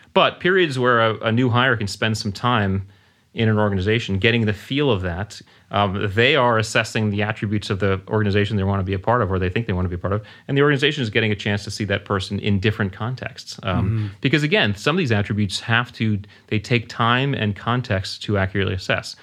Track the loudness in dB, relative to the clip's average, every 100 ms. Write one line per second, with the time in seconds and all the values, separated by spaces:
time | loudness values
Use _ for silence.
0 | -2 2 2 2 2 2 2 2 4 6
1 | 4 2 0 2 4 4 4 2 -2 -2
2 | -2 -2 -4 -2 0 2 2 -2 -4 -16
3 | _ _ _ -2 2 2 2 0 0 0
4 | -2 0 2 2 0 -2 -4 0 0 0
5 | -2 -6 -8 -12 -20 _ _ 0 0 0
6 | -2 2 4 4 4 2 0 -2 0 -2
7 | -2 0 -2 -4 -4 -4 -2 -2 0 -2
8 | -2 0 2 2 0 0 0 0 -2 -2
9 | 0 0 2 0 0 -2 -2 -2 -2 -4
10 | -2 -4 -6 -16 -4 2 2 4 2 0
11 | -2 0 0 0 -2 -2 -4 -6 -2 -2
12 | -2 -4 -2 -4 0 2 2 0 -4 -4
13 | -8 -6 -10 -12 -16 -8 -2 0 0 -2
14 | -4 -4 0 2 2 2 2 0 0 0
15 | 2 0 0 -2 -2 -4 0 0 0 -2
16 | -2 -2 -6 -20 -4 -4 0 -2 -2 0
17 | 2 2 0 0 -2 -2 -2 -2 -2 -4
18 | -4 -8 -2 0 0 0 -2 -2 -2 -2
19 | -4 -14